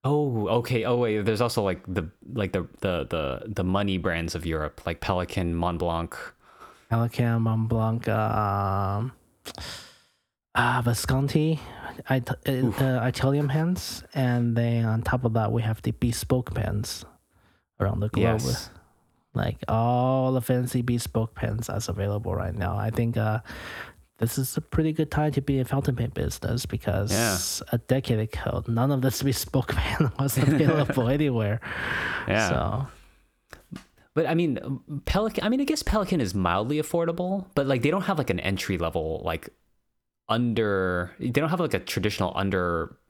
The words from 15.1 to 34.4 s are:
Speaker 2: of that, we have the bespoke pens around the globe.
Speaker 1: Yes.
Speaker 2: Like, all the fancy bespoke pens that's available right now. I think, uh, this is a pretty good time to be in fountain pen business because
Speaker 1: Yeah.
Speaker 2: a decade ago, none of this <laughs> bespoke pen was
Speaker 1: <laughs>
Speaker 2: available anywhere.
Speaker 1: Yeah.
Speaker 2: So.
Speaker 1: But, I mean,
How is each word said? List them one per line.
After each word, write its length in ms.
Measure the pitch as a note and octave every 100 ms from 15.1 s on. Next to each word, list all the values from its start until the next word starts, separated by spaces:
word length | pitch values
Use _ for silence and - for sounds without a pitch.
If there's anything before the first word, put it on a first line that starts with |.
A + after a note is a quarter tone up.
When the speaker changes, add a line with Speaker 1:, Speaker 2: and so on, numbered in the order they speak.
| B2+
Speaker 2:
of 100 | B2
that, 180 | A2+ G#2+
we 100 | A2+
have 200 | A2 A2+
the 80 | -
bespoke 640 | A2 B2 A#2+ - B2+ A#2+
pens 500 | F#2+ - G#2+ - - - _ _ _ _ _ _ _
around 200 | G2 -
the 80 | G#2+
globe. 320 | - A2 A2
Speaker 1:
Yes. 280 | C3 B2+ - - _ _ _ _ _
Speaker 2:
Like, 240 | - - - -
all 640 | A2+ A#2 B2 B2+ C3 C3
the 80 | C3
fancy 400 | A#2+ B2 B2 B2+
bespoke 520 | B2 A#2+ - A2+ A2
pens 320 | - A2+ A2 A#2
that's 220 | G2 -
available 460 | G2 G2+ G2+ F#2+
right 200 | F#2 F#2
now. 220 | F2+ F#2+ F2+
I 120 | G#2+
think, 260 | A2 A#2 A#2+
uh, 240 | G#2+ G#2+ - - - - - - - _
this 200 | A2+ -
is 200 | C3 -
a 40 |
pretty 320 | - - D#3
good 200 | D#3 D3+
time 180 | - D3+
to 80 | C#3
be 180 | C#3 C3+
in 40 |
fountain 300 | B2+ C3+ C#3+
pen 160 | B2 A#2
business 560 | - D2 - - A#2+ -
because 460 | - - F2+ G2+
Speaker 1:
Yeah. 260 | G2 A2+ F#2 F#2 - -
Speaker 2:
a 80 | A#2
decade 400 | - C3 - A2+
ago, 460 | G#2+ - - - D#2+
none 240 | A#2 C3
of 100 | C#3
this 220 | C3 -
<laughs> 60 | C3+
bespoke 400 | B2+ - C3 - -
pen 340 | - - C#3+ -
was 180 | C#3 C3
Speaker 1:
<laughs> 0 |
Speaker 2:
available 680 | C3+ D3 C#3+ D#3 C3 - A#2
anywhere. 520 | C#3+ D3+ A#2+ G#2 A2 - - - - - - -
Speaker 1:
Yeah. 220 | G#2+ G#2
Speaker 2:
So. 380 | F2 E2+ B2+ C3+ - - _ _ _ _ - _ - - _ _
Speaker 1:
But, 120 | - D#3
I 80 |
mean, 460 | E3